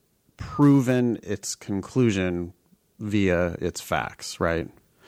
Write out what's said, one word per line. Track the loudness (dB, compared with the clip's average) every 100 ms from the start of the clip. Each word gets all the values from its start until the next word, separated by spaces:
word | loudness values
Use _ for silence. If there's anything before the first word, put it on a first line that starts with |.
| _ _ _ -18
proven | -8 4 6 6 4 2 2 0
its | -4 -8 -8 -12
conclusion | -6 -6 -4 2 2 2 0 -2 -6 -12 _ _ _ -12
via | -4 0 2 2 0 -2
its | -6 -6
facts, | -6 -4 -4 -8 -14 -4
right? | -2 -2 -4 -12 _ _